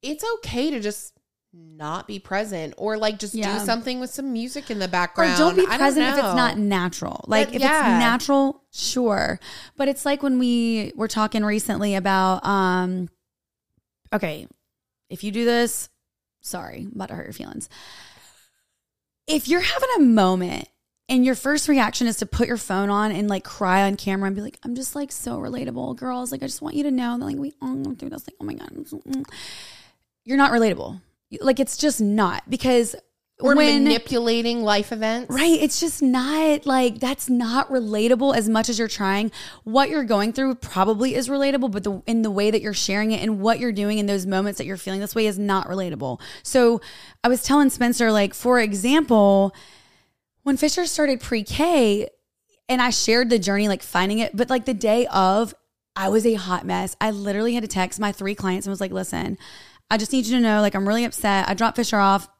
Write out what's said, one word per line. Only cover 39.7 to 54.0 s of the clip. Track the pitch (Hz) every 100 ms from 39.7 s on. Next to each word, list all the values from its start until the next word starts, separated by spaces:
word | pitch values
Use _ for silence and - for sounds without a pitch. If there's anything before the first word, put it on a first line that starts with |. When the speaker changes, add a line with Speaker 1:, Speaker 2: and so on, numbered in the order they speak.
| 240 269
Speaker 2:
you're | 311 240
going | 208 208
through | 233 269 247
probably | - 185 190 214 254
is | 240 247
relatable, | 277 277 269 254
but | 202
the, | 202 190 -
in | 226
the | 220
way | 196 208
that | 214
you're | 214
sharing | 196 - 196 214
it | 220
and | 220 208
what | 208 226
you're | 247
doing | 202 208 214
in | 202
those | 202 185
moments | 190 202 208
that | -
you're | 190
feeling | - 190
this | 208
way | 226 214
is | 190
not | 202 190 -
relatable. | 190 180 156 135 123 - -
So | - 262 240 233 - - - _
I | 240
was | 254
telling | - 285 277
Spencer, | - 240 247 226
like, | 214 202
for | - 247 247
example, | 220 196 226 302 277 226 202 196 196 - - - _ _ _ _ _ _
when | 277 269
Fisher | 302 330 349
started | - 294 254
pre-K | - 233 208 - 330 320 226 208 - _ _ _ _ _ -
and | 254
I | 247
shared | - - 233 247
the | 233
journey, | 180 196 208
like, | 196
finding | - 180